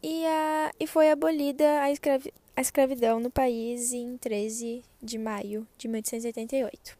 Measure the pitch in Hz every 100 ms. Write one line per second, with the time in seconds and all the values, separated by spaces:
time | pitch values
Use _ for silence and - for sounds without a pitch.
0 | 302 320 320 320 311 311 311 - 311 320
1 | 311 302 320 320 285 277 302 294 285 285
2 | 302 269 269 - _ - 262 - 269 269
3 | 233 226 240 - 262 233 226 240 240 247
4 | 240 247 254 208 214 220 233 233 - _
5 | 220 226 220 208 202 214 220 _ 226 220
6 | 220 226 233 226 226 269 240 - - -